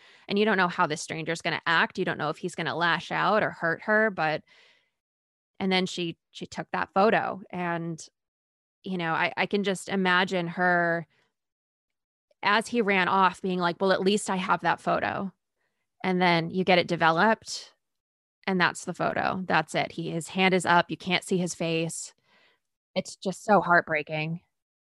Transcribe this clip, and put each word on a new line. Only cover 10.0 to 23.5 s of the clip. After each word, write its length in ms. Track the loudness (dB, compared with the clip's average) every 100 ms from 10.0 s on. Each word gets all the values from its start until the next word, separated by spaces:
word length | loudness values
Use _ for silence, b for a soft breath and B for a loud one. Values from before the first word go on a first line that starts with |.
| 2 2 2 0 -4
her, 580 | 0 2 2 2 -2 -4 _ _ _ _ _ _ _ _ _ _ _ _ -4
as 240 | 2 2 2
he 140 | 0
ran 260 | 2 2 2
off, 340 | 4 2 2
being 160 | -4 0
like, 200 | 0 0
"Well, 100 | 2
at 100 | 2
least 280 | 2 2 0
I 60 | -4
have 260 | 0 0
that 180 | 0 0
photo." 520 | 0 -2 -2 -4 -6 -10 _ _ _ _ _ _
And 180 | -2 2
then 300 | 4 2 0
you 120 | -2
get 140 | 4 4
it 100 | 4
developed, 840 | 2 2 4 2 2 -4 -12 -14 _ _ _ _ _ _ _ -4
and 160 | 2
that's 240 | 2 0 -10
the 80 |
photo. 500 | -4 -2 0 -2 -2 0
That's 260 | 0 0
it. 200 | -2 -4
He, 180 | -6 -6
his 160 | -6 -6
hand 260 | 0 2
is 100 | 2
up. 280 | 4 2 2
You 40 | -4
can't 280 | -2 -4
see 140 | 0 -2
his 180 | -2 -4
face. 580 | -4 -4 -4 -8 -14 _ b b b b _ _ _
It's 220 | -8 -8 -8
just 280 | -8 -6
so 180 | 4